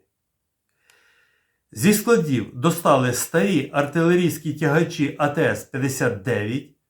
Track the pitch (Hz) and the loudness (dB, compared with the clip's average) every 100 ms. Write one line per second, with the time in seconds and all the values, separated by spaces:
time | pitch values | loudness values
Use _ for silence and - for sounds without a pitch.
0 | _ _ _ _ _ _ _ _ _ _ | _ _ _ _ _ _ _ _ _ _
1 | _ _ _ _ _ _ _ 110 147 208 | _ _ _ _ _ _ _ -2 2 2
2 | - 233 160 127 - 127 156 165 170 139 | 2 2 2 -2 -4 -2 -2 0 2 4
3 | 127 117 - 165 202 190 127 147 143 170 | 2 -2 -2 0 2 0 -2 -4 -2 0
4 | 165 175 175 - 160 135 156 151 165 - | 2 4 2 -2 -6 -4 0 2 0 -2
5 | 139 - 147 151 131 107 - 135 135 131 | -4 -2 -2 0 0 -2 -6 -4 -4 -2
6 | 127 101 127 110 104 131 - _ _ | -2 -4 -4 -4 -4 -6 -8 _ _